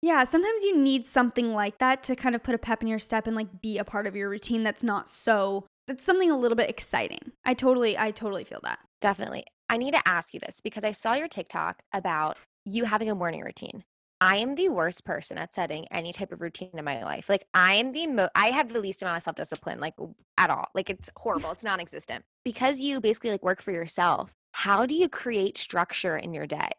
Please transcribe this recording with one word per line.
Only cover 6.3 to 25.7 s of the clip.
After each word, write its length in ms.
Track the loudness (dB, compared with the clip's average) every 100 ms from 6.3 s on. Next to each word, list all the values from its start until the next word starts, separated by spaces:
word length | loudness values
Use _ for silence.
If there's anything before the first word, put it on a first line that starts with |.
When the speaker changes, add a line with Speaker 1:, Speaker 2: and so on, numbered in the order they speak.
Speaker 1:
a 60 | 4
little 200 | 4 4
bit 120 | 2
exciting. 640 | 0 -2 0 -2 -6 -14 -6
I 100 | 0
totally, 420 | 2 4 6 4 2
I 140 | -2
totally 340 | -2 -6 -6
feel 160 | -8 -10
that. 160 | -8 -8 _ _
Speaker 2:
Definitely. 440 | 0 0 -4 -8 -12 _ _
I 60 | -2
need 140 | 2
to 140 | 2 2
ask 260 | 0 -2
you 60 | -10
this 200 | -12 -10
because 220 | -10 -4
I 60 | -4
saw 220 | -2 -2
your 140 | -2 -2
TikTok 540 | -8 -8 -4 -4 -6 _
about 440 | -6 -2 -2 -2 -4 _ _ -6
you 180 | -2
having 240 | 0 0 0
a 40 |
morning 280 | -2 -2 -4
routine. 420 | -10 -12 -14 -14 -18 _ _ _
I 160 | 2 4
am 160 | 0 0
the 120 | 0
worst 340 | 2 0 -2
person 320 | -6 -6 -6 -8
at 160 | -8
setting 320 | -6 -4 -4 -6
any 220 | -8 -8
type 200 | -8 -8
of 80 | -8
routine 280 | -10 -10 -14
in 100 | -8
my 180 | -6 -4
life. 240 | -4 -8 0
Like, 180 | 0 0
I 200 | 2 4
am 180 | 4 2
the 140 | -2 -2
mo-, 240 | 2 2
I 160 | 4 2
have 220 | 2 0
the 80 | -2
least 200 | -4 -4
amount 160 | -4 -4
of 40 |
self-discipline, 580 | -6 -8 -8 -8 -8 -6
like, 160 | -8 -8
w-, 180 | -14 -14 _ 2
at 100 | 2
all. 180 | 2 -2
Like, 140 | -6 -4
it's 180 | -6 -10 -8
horrible. 340 | -2 -2 -4
It's 120 | -8
non-existent. 600 | -4 -4 -6 -12 -12 -12 _ _
Because 340 | -8 0 0 2
you 200 | -2 0
basically, 300 | 2 2 0
like, 120 | -2
work 180 | 0 -2
for 100 | -2
yourself, 600 | -4 -4 2 4 4 0 _ _
how 320 | -6 2 4 4
do 80 |
you 140 | 4 2
create 480 | 0 -4 0 0 -2
structure 580 | -4